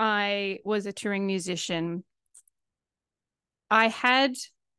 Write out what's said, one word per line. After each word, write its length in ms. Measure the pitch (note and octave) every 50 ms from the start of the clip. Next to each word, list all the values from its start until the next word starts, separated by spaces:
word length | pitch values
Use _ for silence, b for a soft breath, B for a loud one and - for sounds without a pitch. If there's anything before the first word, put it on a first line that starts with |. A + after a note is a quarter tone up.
I 580 | A3 A3 G#3 G#3 G3+ G3+ G3+ G3+ G3+ G3 G3 - -
was 220 | G3 G#3+ G#3 G3+ G3+
a 40 |
touring 360 | G3 - - G#3 G3+ G3 G3 G3
musician, 760 | F#3+ F#3+ E3+ F3+ F3+ D#3+ - - F3+ E3 E3 E3+ E3+ F3+ - - _ _ _ _ _ - _ _ _ _ _ _ _ _ _ _ _ _ _ _ _ _ _ _ _ _ _ _ _ _ _ _
I 200 | G#3 A3 A3+ A3+
had 440 | A3 - - B3 B3+ C4 C4+ C#4 B3+ - - - _ _ _ _ _